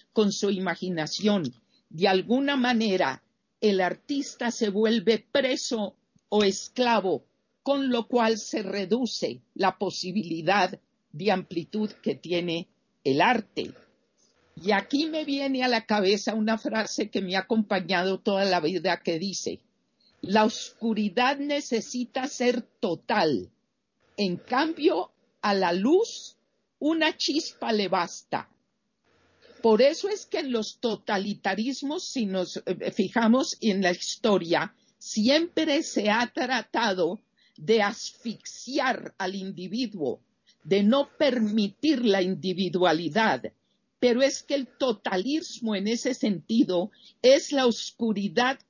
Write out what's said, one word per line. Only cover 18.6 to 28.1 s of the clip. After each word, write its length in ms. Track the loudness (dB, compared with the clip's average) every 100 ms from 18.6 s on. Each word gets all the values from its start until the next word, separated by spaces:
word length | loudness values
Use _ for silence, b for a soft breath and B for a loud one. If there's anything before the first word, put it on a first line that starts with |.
vida 400 | 0 -2 -2 -2
que 160 | -2 -4
dice, 420 | -4 -6 -8 -10 _ _ _ _ _ -14
"La 240 | 0 2
oscuridad 920 | 2 0 -14 -6 -4 -2 -2 0 0 0
necesita 880 | -2 -4 -2 -4 -4 -8 -6 -6 -8
ser 340 | -2 0 0
total. 880 | -4 -6 -4 -4 -2 2 2 0 -6 _ _ _ _ _ _ -4
En 180 | -2 -4
cambio, 760 | -2 0 0 2 2 2 -4 _ _ -4
a 140 | 0
la 180 | 2 2
luz, 640 | 2 4 4 2 -6 -16 _ _ _ _ -4
una 380 | 0 2 0 0
chispa 560 | -2 -2 -4 -8 -2
le 160 | 0 0
basta". 640 | 0 -2